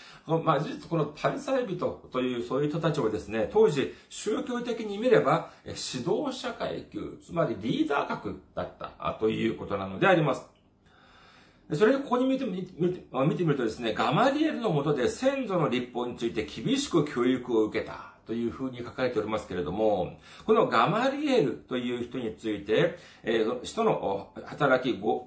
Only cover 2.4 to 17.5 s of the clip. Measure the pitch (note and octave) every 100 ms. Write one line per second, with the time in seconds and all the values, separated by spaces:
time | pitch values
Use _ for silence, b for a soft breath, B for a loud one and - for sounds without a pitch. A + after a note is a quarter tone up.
2.4 | - C3 D3 E3 D#3+ D3 A2 G#2 - A2
3.4 | G#2+ G#3 G#3+ C#3+ A2 B B - G3+ A3+
4.4 | - A#3+ A#3+ A3+ G#3+ G3+ B3+ G3 - E3
5.4 | - B - - - C3 A#2+ A#3 C#4+ B3
6.4 | - - - - - - - - - E3
7.4 | C3+ G#2 G#2+ C#4 D#4 C#4+ - A3+ G2+ -
8.4 | - - F2+ - - - - - A2 A2
9.4 | A2 G#2+ F#2+ G2+ G2 F#2+ F#3+ F3 D3 -
10.4 | - _ _ _ _ b b b b b
11.4 | b b b D#3+ A3 C4+ - B3 C4 C4
12.4 | B3+ F#3 F3+ - F3 - - B2 C#3+ -
13.4 | E3 B2+ A2+ - A#2 G#2+ A#2 D#3+ C4 D4
14.4 | D#4 A#3 A3+ D3+ D3 C#3+ A#2 - C4+ C#4
15.4 | A3 F3+ C3+ - B2 A#2+ A#2+ E2+ A#2 A2
16.4 | G#2+ - C#3+ C#4 - F3 - B2 B2+ B2+
17.4 | B2